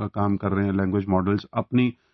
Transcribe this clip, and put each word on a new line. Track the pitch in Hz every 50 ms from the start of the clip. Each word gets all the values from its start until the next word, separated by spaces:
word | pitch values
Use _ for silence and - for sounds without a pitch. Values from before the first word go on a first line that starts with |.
अ, | 107
काम | 101 - 107 101 101 101
कर | 95 - 101
रहे | 95 95 101
हैं | 101 95
language | 98 98 92 92 101 98 101
models | 95 92 92 95 101 101 - - -
अपनी | 117 120 - - 123 123 123 117 - _ _